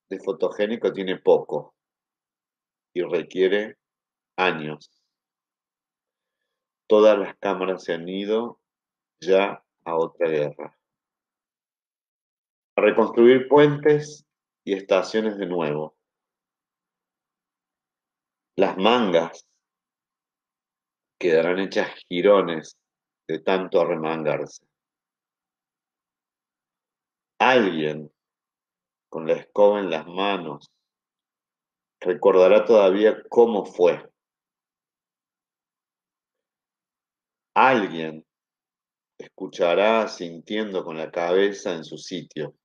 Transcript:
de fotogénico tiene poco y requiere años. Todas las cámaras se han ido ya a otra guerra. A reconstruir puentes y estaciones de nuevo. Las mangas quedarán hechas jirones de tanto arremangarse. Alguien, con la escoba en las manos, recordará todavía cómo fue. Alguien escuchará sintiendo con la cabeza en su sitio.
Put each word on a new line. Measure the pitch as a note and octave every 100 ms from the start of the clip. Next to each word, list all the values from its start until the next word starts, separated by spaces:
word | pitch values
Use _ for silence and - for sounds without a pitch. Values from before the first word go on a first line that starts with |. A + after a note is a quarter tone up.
| -
de | F#2
fotogénico | - F#2 F2+ - G#2 A2+ G2
tiene | F#2+ F#2 F2
poco | - D#2+ - D2 - _ _ _ _ _ _ _ _ _ _ _ _
y | F2+
requiere | E2 E2+ D#2 F2+ F#2+ G2+ G#2+ - _ _ _ _ _ -
años. | F#2 D#2+ D2+ D2+ _ _ _ _ _ _ _ _ _ _ _ _ _ _ _ _ _ _ _ _ -
Todas | G#2+ G#2+ G2+
las | F#2 -
cámaras | G2+ F#2+ F#2 F2+
se | -
han | E2+ E2+
ido | F#2+ G2+ A2 A#2+ - _ _ _ _ _ _
ya | E3+ F#2+ G2+ - _ _
a | -
otra | E2 E2 - E2
guerra. | D#2 D2 D2 D2+ _ _ _ _ _ _ _ _ _ _ _ _ _ _ _ _ _ _ _ _ -
A |
reconstruir | G#2 A2 G#2+ - A#2 C3 B2+
puentes | D3 D3 C#3+ D3+ D3 D3 - _ _ _ _
y | -
estaciones | F#2+ - F#2+ F2+ A2 A2 G2+
de |
nuevo. | F#2 F2 D2+ D2+ D#2 _ _ _ _ _ _ _ _ _ _ _ _ _ _ _ _ _ _ _ _ _ _ _ _ _ _ -
Las | F#2 F2+
mangas | G#2 B2 G#2 E2+ E2 - _ _ _ _ _ _ _ _ _ _ _ _ _ _ _ _ _ -
quedarán | F2 D#2+ E2+ F#2
hechas | F#2+ G#2+ F2+ - -
jirones | F2+ F#2+ G2+ F2 D#2+ - _ _ _ _ _ -
de | D#2+
tanto | - F#2+ F2+ F#2+
arremangarse. | E2 E2 D#2 E2 D2+ C#2+ D2 - _ _ _ _ _ _ _ _ _ _ _ _ _ _ _ _ _ _ _ _ _ _ _ _ _ _ _ -
Alguien, | A#2+ C3 G2 E2 D2+ D2+ D2+ _ _ _ _ _ _ _ _ _ _
con | E2 D#2+
la |
escoba | E2+ - - G#2 G#2
en | F#2
las | D#2+ D#2+
manos, | F2 G2+ F#2+ D#2+ D2 _ _ _ _ _ _ _ _ _ _ _ _ _ -
recordará | F2+ F2+ G2+ F#2 F#2 G#2+
todavía | G#2+ A2 F#2+ G2 G#2+ - -
cómo | A#2+ A#2 G#2
fue. | F#2 - F2 - - _ _ _ _ _ _ _ _ _ _ _ _ _ _ _ _ _ _ _ _ _ _ _ _ _ _ _ _ _ _ _ _ _ _
Alguien | G2 B2+ B2+ F#2+ E2 D#2+ D#2 - _ _ _ _ _ _ _ _ -
escuchará | - - F#2 - F2 F2 G#2 A2+ G#2
sintiendo | - E2+ E2 - G#2 G#2 F#2
con | E2+ D#2+
la | D#2
cabeza | - E2+ F#2 G2+ G2+ G#2
en | E2+
su | D2+ D#2
sitio. | - F2+ D2 - D2 -